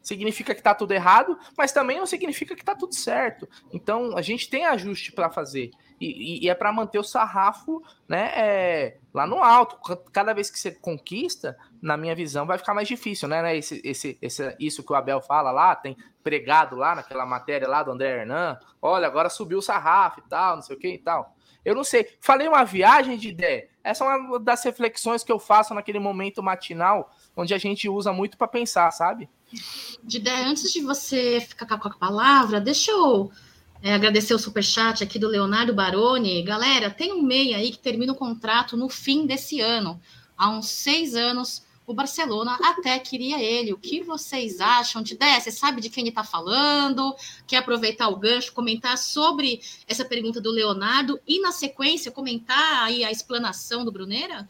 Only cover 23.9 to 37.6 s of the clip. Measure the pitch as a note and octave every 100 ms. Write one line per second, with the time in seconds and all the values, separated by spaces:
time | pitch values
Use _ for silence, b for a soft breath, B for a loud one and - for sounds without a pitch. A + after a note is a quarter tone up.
23.9 | A3+ C4 C4+ B3+ B3 A3+ A#3+ B3 A#3+ A#3
24.9 | A3+ A#3 A#3 - A3+ - G#3+ G#3+ G#3 G#3
25.9 | G#3 G3+ F#3+ G3 G3 F#3+ F#3 - E3 F3+
26.9 | G3+ - b b - F3 G3 G3+ G3+ G#3
27.9 | G3 G3+ F#3 G3 - A3+ A#3+ A#3+ - E3+
28.9 | E3+ E3+ E3+ E3 _ _ A3+ B B B
29.9 | B - B3 G#3+ B3+ B3+ D4 F#4+ F4 C#4
30.9 | C#4 - C4+ B3 A#3+ A#3 - A#3 G#3+ G#3
31.9 | - F#3 G3+ B3+ C#4 A#3+ G#3 G3+ D4 -
32.9 | G#4+ D#4 A3 G3 b b b b - G3
33.9 | G3+ G#3 G#3 G#3+ A3+ A3 G#3 G3+ - A3+
34.9 | A3+ G3+ A#3 A3 G#3 G3 G#3 A#3+ G#3 F#3+
35.9 | F#3 A3+ B3+ G#3+ F3+ F3 G#3+ B3+ C4 G#3
36.9 | G3+ F4 G4 C#4 C4 C4+ G#3